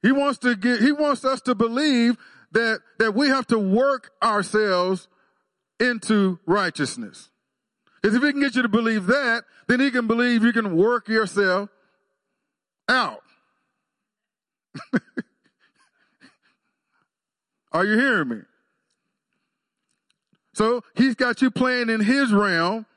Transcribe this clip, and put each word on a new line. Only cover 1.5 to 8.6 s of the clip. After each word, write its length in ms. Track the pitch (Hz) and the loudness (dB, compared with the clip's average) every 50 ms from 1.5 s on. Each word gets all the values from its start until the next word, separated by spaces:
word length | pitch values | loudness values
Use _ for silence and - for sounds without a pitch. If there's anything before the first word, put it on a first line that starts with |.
| 247 | -2
believe 600 | 196 226 233 233 254 302 302 269 240 233 240 247 - - - - - _ _ | 0 -2 -2 0 -2 0 2 2 2 2 2 0 -2 -8 -20 -20 -20 _ _
that, 300 | - 226 233 226 220 - _ _ _ _ | -2 0 0 0 -4 -6 _ _ _ _
that 140 | 226 226 202 | -2 0 2
we 140 | 220 294 | 0 2
have 200 | 285 269 269 247 | 2 2 0 0
to 120 | - 240 220 | 0 0 0
work 520 | 202 190 190 226 262 277 277 247 - - _ _ | 2 2 2 2 2 2 0 -2 -6 -18 _ _
ourselves 880 | - 233 214 208 185 - - 214 214 208 185 180 180 185 190 180 - _ _ _ _ _ _ _ _ _ _ _ _ _ _ _ | -2 0 0 0 -2 0 0 0 0 2 0 0 0 0 -2 -4 -6 _ _ _ _ _ _ _ _ _ _ _ _ _ _ _
into 600 | 226 254 240 220 - - 220 208 196 190 180 170 _ | -2 -2 -2 -4 -2 0 2 2 2 2 0 -4 _
righteousness. 840 | - 175 208 190 175 156 - 147 123 - 127 113 98 87 - - _ _ _ _ _ _ _ _ _ _ _ _ _ _ _ | 0 0 0 0 -2 -4 -4 -6 -6 -6 -10 -12 -14 -16 -20 -20 _ _ _ _ _ _ _ _ _ _ _ _ _ _ _
'Cause 120 | - 214 214 | -2 0 0
if 80 | 247 269 | 2 0
he 80 | 294 | 0
can 80 | 277 285 | 0 0
get 160 | 277 277 220 | -2 -2 0
you 60 | 254 | -2